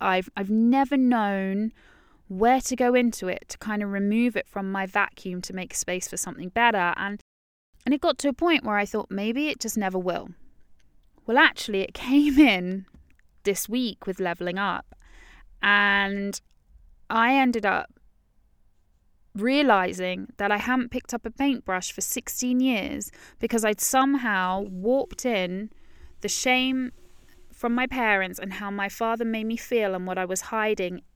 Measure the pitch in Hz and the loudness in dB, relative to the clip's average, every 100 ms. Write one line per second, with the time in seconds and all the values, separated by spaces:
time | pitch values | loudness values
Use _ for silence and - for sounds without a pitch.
0 | 196 185 190 - 196 220 233 269 269 277 | 0 0 -2 -6 0 2 4 4 2 2
1 | 254 240 202 196 190 196 220 - _ - | 2 2 0 0 -2 -2 -4 -8 _ -20
2 | _ _ _ 185 226 262 - 247 247 247 | _ _ _ 0 4 4 0 0 4 4
3 | 240 - 208 - - - 220 208 208 196 | 2 -2 -6 -6 -10 -12 -6 -4 -4 -2
4 | 202 220 240 220 - 202 190 196 190 208 | 0 2 2 0 -6 -8 -6 -4 -2 -2
5 | 196 - 190 180 - 185 180 - - 180 | -2 -4 -10 -10 -8 -10 -8 -8 -6 -6
6 | - 180 - - 185 226 240 208 175 - | -6 -8 -8 -8 -6 2 4 4 0 -2
7 | 196 202 - _ _ _ _ _ - 277 | -6 -8 -16 _ _ _ _ _ -2 0
8 | 339 277 285 254 349 311 214 208 202 214 | 2 0 -2 0 2 2 2 -2 -2 -4
9 | - 196 214 240 302 - 220 214 190 185 | -6 -4 -2 -2 -4 -4 -4 -2 -2 -2
10 | 180 170 185 175 - - - - _ _ | -2 -4 -8 -18 -20 -20 -20 -20 _ _
11 | _ _ - 240 311 - - 196 196 - | _ _ 0 6 6 4 -4 -4 -4 -8
12 | 247 285 294 269 285 185 180 190 185 - | 2 4 6 8 8 6 0 -6 -8 -20
13 | - _ _ _ 202 190 - 240 240 - | -20 _ _ _ -2 -2 -2 -2 -2 -4
14 | - 185 180 175 175 185 202 - - - | -8 -4 -4 -4 -4 -2 -2 -4 -8 -20
15 | - - - - - - 202 202 202 202 | -20 -20 -20 -20 -20 0 4 6 4 4
16 | 196 202 202 - - _ _ - - - | 0 -2 -6 -8 -14 _ _ -20 -20 -20
17 | - 226 233 269 262 233 202 - - _ | -4 0 4 4 4 2 0 0 -4 _
18 | _ _ _ _ _ _ _ _ _ _ | _ _ _ _ _ _ _ _ _ _
19 | _ _ _ 196 226 277 277 202 185 185 | _ _ _ -4 2 4 6 4 4 -4
20 | 180 185 196 - 202 208 240 254 240 254 | -6 -6 -10 -4 0 0 0 0 0 -6
21 | - 233 226 - 277 247 - 185 - - | -8 -8 -10 -2 0 0 -2 -4 -4 -8
22 | - - - - 247 247 262 226 - - | -6 -6 -8 -6 -2 2 2 0 -2 -8
23 | 202 - - - 233 233 214 214 - 262 | -10 -16 -20 -8 -2 0 0 0 0 2
24 | 269 277 240 196 185 190 202 185 202 269 | 4 2 0 0 0 -2 -4 -4 0 0
25 | - - 254 214 180 185 214 - - - | 0 -4 -2 0 -2 -6 -10 -14 -20 -20
26 | - - 208 - 262 254 262 262 254 - | -20 -10 -6 -2 2 2 2 -2 -4 -10
27 | - - - - - - 240 233 254 262 | -20 -20 -20 -20 -20 -6 -2 0 0 0
28 | 226 202 185 185 196 190 208 202 196 - | 2 2 0 -6 -10 -8 -6 -4 -6 -4
29 | 226 226 226 220 220 226 - 240 208 185 | -2 -2 -2 -2 -4 -6 -2 0 0 -2
30 | 185 185 185 185 - 220 214 208 180 180 | -4 -4 -4 -4 -4 -2 0 0 -2 -6
31 | - | -12